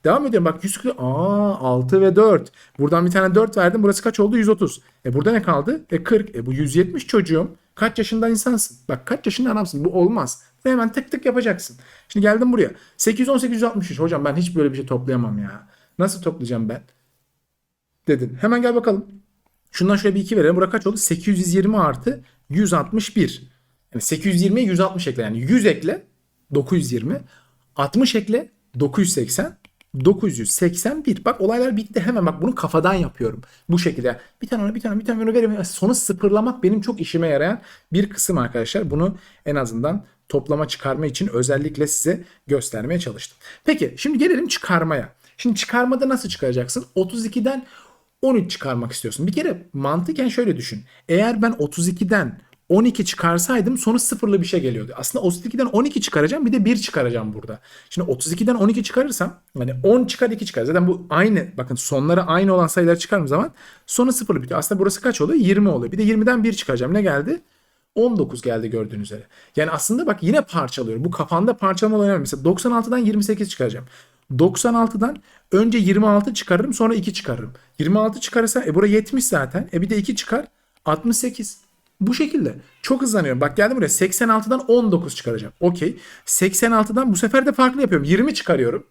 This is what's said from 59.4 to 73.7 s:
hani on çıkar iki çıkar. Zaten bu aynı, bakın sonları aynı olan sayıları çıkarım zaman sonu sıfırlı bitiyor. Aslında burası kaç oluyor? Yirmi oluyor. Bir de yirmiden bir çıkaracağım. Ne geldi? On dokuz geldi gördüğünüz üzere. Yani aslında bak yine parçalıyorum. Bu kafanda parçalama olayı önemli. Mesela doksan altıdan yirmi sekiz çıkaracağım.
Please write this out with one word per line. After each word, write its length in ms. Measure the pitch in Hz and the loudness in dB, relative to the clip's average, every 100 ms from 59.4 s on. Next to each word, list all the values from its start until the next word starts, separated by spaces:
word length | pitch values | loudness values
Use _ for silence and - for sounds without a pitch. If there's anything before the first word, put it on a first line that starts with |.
| _ 135 | _ -8
hani 160 | 120 127 | -6 0
on 220 | 175 247 | 4 4
çıkar 260 | 247 - 247 | 2 0 -2
iki 160 | 220 - | -2 -6
çıkar. 180 | - | -4
Zaten 220 | 135 170 180 | 0 2 2
bu 200 | 180 - | 0 0
aynı, 360 | 151 214 196 - - | 2 4 2 -2 -8
bakın 180 | 127 | -6
sonları 480 | 127 - 139 147 175 | -6 -2 -2 2 2
aynı 320 | 175 170 196 | 2 2 4
olan 120 | 185 165 | 4 2
sayıları 320 | - 170 170 | 4 4 2
çıkarım 300 | - 202 143 | 0 -2 0
zaman 240 | 151 294 _ - - - | 0 -2 _ -20 -20 -6
sonu 260 | - 254 | 0 2
sıfırlı 300 | 247 220 156 | 0 -2 -4
bitiyor. 160 | 127 160 | -2 -6
Aslında 220 | 160 196 | -2 0
burası 200 | 196 196 | 0 0
kaç 200 | 247 240 | -4 0
oluyor? 200 | 147 320 | 0 2
Yirmi 280 | 185 196 202 | 4 4 4
oluyor. 240 | 143 120 | 2 -2
Bir 60 | 190 | 0
de 40 | |
yirmiden 420 | 214 220 220 247 | 2 4 2 2
bir 80 | 226 | 0
çıkaracağım. 420 | 208 - 123 127 | -2 -4 -2 0
Ne 80 | 196 | 2
geldi? 400 | 196 143 165 339 _ _ _ _ _ | 2 0 -2 -6 _ _ _ _ _
On 240 | - 240 214 | 0 2 2
dokuz 240 | 131 127 | -2 -4
geldi 280 | 127 113 113 | -4 -4 -4
gördüğünüz 320 | 117 104 104 | -4 -6 -8
üzere. 200 | 101 107 - _ _ - | -10 -12 -18 _ _ -4
Yani 140 | 160 | -2
aslında 360 | 160 - 240 311 | -2 -2 -2 0
bak 160 | 202 | -2
yine 180 | 165 294 | 2 2
parçalıyorum. 640 | - 175 131 - 113 113 | 2 -4 -4 -6 -6 -4
Bu 60 | 165 | -4
kafanda 460 | 175 147 170 214 - | -4 -2 0 0 0
parçalama 400 | 190 185 220 214 | -2 0 0 2
olayı 140 | 202 | 2
önemli. 100 | 185 | 0
Mesela 240 | 139 139 | -2 -2
doksan 260 | 147 190 247 | 0 0 0
altıdan 280 | 233 226 247 | 0 0 0
yirmi 260 | 220 214 | 2 0
sekiz 260 | 202 208 196 | 0 -2 -4
çıkaracağım. 360 | - 123 | -4 -4